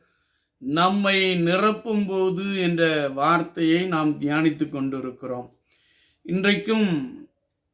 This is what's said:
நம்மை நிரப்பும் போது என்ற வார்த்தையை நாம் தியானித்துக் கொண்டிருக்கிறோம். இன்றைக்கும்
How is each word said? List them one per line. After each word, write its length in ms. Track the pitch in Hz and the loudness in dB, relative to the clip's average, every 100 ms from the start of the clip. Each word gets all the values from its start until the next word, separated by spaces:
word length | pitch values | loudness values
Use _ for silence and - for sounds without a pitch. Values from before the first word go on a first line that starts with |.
| _ _ _ _ _ _ | _ _ _ _ _ _
நம்மை 840 | 127 160 185 202 196 196 185 180 | -2 2 2 2 2 2 2 2
நிரப்பும் 640 | 170 185 214 208 233 208 190 | 2 2 2 0 -2 -2 0
போது 480 | 190 190 185 196 196 | 0 0 0 -4 -2
என்ற 520 | 175 165 160 151 139 | 0 2 2 2 -2
வார்த்தையை 760 | 135 151 170 165 - 160 175 185 | 0 2 2 0 -2 0 2 0
நாம் 340 | 160 151 143 | 0 0 -2
தியானித்துக் 500 | 143 151 160 147 147 | -2 0 0 0 -4
கொண்டிருக்கிறோம். 880 | 143 135 135 127 - 127 123 123 _ _ _ _ _ _ _ | -4 -4 -6 -8 -10 -10 -10 -10 _ _ _ _ _ _ _
இன்றைக்கும் 680 | - 185 202 202 214 220 202 151 127 - - _ _ _ _ | -4 0 2 0 0 0 2 0 -4 -12 -20 _ _ _ _